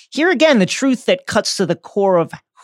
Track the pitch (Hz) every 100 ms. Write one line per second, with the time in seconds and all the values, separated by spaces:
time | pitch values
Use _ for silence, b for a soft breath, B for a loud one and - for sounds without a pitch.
0 | B 262 349 262 311 240 180 - 269 247
1 | - 180 - 220 - - 170 165 - 208
2 | 196 180 160 - _ _